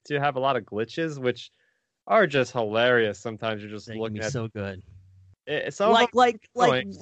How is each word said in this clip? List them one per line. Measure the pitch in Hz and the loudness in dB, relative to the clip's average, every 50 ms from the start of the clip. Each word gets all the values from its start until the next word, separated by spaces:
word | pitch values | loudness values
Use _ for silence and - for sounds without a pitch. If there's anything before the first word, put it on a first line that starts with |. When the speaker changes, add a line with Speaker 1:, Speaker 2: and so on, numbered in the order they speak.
| _ | _
Speaker 1:
to | - 147 143 | -6 -4 -2
have | 139 147 131 | -2 -2 -2
a | 127 | 0
lot | 131 139 135 | 0 0 -2
of | 120 98 | -2 -4
glitches, | - 101 104 113 - - 165 165 160 147 | -6 -6 -6 -6 -4 -4 -6 -6 -6 -6
which | 139 127 123 120 120 - - _ _ _ _ _ _ _ _ _ _ _ | -4 -2 -2 -2 -4 -8 -20 _ _ _ _ _ _ _ _ _ _ _
are | - 196 220 196 | 2 2 2 4
just | 151 143 135 123 - | 4 2 0 0 0
hilarious. | - 123 113 104 107 113 120 127 123 120 113 104 98 | -2 -4 -2 0 2 2 4 4 4 4 4 2 -2
Sometimes | - - 117 110 104 117 113 110 104 104 | -4 -8 -10 -10 -6 -6 -6 -6 -6 -8
you're | 104 | -12
just | 107 107 107 | -14 -14 -14
Speaker 2:
They | 117 110 | -12 -8
can | 110 | -6
Speaker 1:
looking | 110 110 107 | -6 -6 -6
Speaker 2:
be | 107 110 | -4 -4
Speaker 1:
at | 107 | -4
Speaker 2:
so | 139 120 113 107 | -4 -4 -6 -6
good. | - 107 98 98 95 95 - - - - - _ _ - _ _ _ _ _ | -6 -8 -8 -8 -8 -10 -14 -20 -20 -20 -20 _ _ -20 _ _ _ _ _
Speaker 1:
it, | 139 151 135 - - - | -6 -6 -4 -4 -6 -4
some | - 202 220 | 0 4 4
of | 233 | 6
Speaker 2:
Like, | 226 240 240 | 6 4 4
Speaker 1:
them | - | 4
Speaker 2:
like, | 240 254 247 220 214 - _ - | 4 4 4 4 0 -10 _ 0
like, | 247 247 - - 254 233 | 2 4 4 4 2 0
Speaker 1:
annoying. | - 92 - | -4 -10 -14